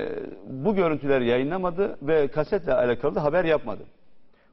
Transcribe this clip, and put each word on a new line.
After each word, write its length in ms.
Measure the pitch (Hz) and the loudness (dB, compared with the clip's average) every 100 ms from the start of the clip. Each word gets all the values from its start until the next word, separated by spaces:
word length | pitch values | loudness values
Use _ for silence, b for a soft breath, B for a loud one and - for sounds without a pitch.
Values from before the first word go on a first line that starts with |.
| 107 - - 95 101 | -4 -6 -10 -12 -12
bu 280 | 131 175 | -2 0
görüntüleri 520 | 196 170 147 143 135 117 | 2 2 2 2 2 4
yayınlamadı 720 | 123 139 190 180 170 202 - | 2 0 -2 -2 -2 -2 -2
ve 260 | 139 160 139 | 0 2 2
kasetle 460 | 151 147 202 156 | 0 -2 -2 0
alakalı 400 | 123 123 117 143 | 2 2 2 0
da 100 | 196 | 0
haber 200 | 147 175 | 2 2
yapmadı. 380 | 165 147 117 95 - - - - - b b | 2 2 0 -10 -12 -20 -20 -20 -20 b b